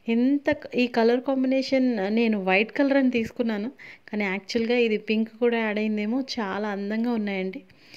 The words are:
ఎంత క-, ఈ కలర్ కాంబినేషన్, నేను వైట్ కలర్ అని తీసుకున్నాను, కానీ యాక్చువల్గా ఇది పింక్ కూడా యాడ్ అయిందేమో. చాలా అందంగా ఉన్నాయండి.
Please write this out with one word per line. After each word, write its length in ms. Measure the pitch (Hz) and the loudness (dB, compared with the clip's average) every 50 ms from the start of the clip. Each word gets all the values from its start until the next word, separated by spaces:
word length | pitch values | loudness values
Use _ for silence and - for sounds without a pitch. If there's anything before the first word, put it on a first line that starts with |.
| _ - | _ -2
ఎంత 420 | 226 233 247 262 285 285 - 311 | 0 2 2 2 2 2 0 0
క-, 260 | 294 302 - - - | -2 -2 -4 -6 -2
ఈ 100 | 247 247 | 0 0
కలర్ 340 | 247 247 240 226 233 240 254 | 0 2 2 4 4 2 2
కాంబినేషన్, 920 | 254 277 269 262 262 254 262 269 262 262 269 262 254 254 240 214 190 202 214 | 0 -2 0 0 0 2 0 0 0 0 0 2 2 2 0 0 -2 0 0
నేను 300 | 226 240 226 214 202 185 | 2 2 2 2 0 2
వైట్ 280 | 190 185 196 226 226 - | 2 4 4 2 2 0
కలర్ 240 | - 285 269 269 | 0 2 4 4
అని 140 | 277 269 254 | 4 4 4
తీసుకున్నాను, 600 | 240 233 226 220 - - 240 226 220 208 202 262 - - - - - - _ - | 2 0 -2 -2 -4 -4 -2 -2 -2 -2 -4 -6 -10 -12 -18 -20 -20 -20 _ -8
కానీ 160 | - 208 208 | -6 -4 -2
యాక్చువల్గా 520 | 190 185 196 196 - - 233 226 226 247 | -2 -4 -4 -6 -4 -4 -2 0 0 2
ఇది 220 | 247 240 226 214 208 | 2 2 2 2 -2
పింక్ 300 | 214 - 214 220 220 220 | 0 0 0 0 0 -2
కూడా 300 | - - 247 240 233 226 | -2 0 0 0 2 2
యాడ్ 200 | 220 214 208 208 | 0 -2 -2 -2
అయిందేమో. 420 | 214 214 214 214 208 208 233 277 | -2 -2 -2 -2 -2 -2 -2 -4
చాలా 480 | 262 - - 240 208 190 190 202 214 214 | -4 -4 -4 -4 -4 -4 -4 -4 -4 -4
అందంగా 440 | 202 196 202 202 214 220 226 247 240 | -4 -4 -4 -4 -4 -2 -2 -2 -2
ఉన్నాయండి. 500 | 226 208 202 196 190 185 190 185 285 - - - _ - - - | -2 -2 -2 -2 -2 -4 -4 -6 -10 -14 -18 -20 _ -20 -20 -20